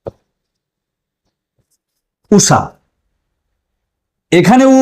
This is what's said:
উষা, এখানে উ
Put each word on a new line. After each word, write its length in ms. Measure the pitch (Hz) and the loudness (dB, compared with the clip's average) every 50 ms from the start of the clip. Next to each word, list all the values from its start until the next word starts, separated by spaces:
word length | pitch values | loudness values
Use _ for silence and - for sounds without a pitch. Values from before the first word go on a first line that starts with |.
| - - _ _ _ _ _ _ _ _ _ _ _ _ _ _ _ _ _ _ _ _ _ _ _ _ _ _ _ _ _ _ _ _ _ _ _ _ _ _ _ _ _ _ _ - | -20 -20 _ _ _ _ _ _ _ _ _ _ _ _ _ _ _ _ _ _ _ _ _ _ _ _ _ _ _ _ _ _ _ _ _ _ _ _ _ _ _ _ _ _ _ -2
উষা, 300 | 208 190 - - 139 - - - - _ _ _ _ _ _ _ _ _ _ _ _ _ _ _ _ _ _ _ _ _ _ _ _ _ _ _ _ _ _ - | -2 0 0 0 -2 -4 -4 -10 -18 _ _ _ _ _ _ _ _ _ _ _ _ _ _ _ _ _ _ _ _ _ _ _ _ _ _ _ _ _ _ -4
এখানে 320 | 165 180 175 180 240 254 269 | -2 -2 0 2 2 2 2
উ 120 | 269 262 262 | 2 2 2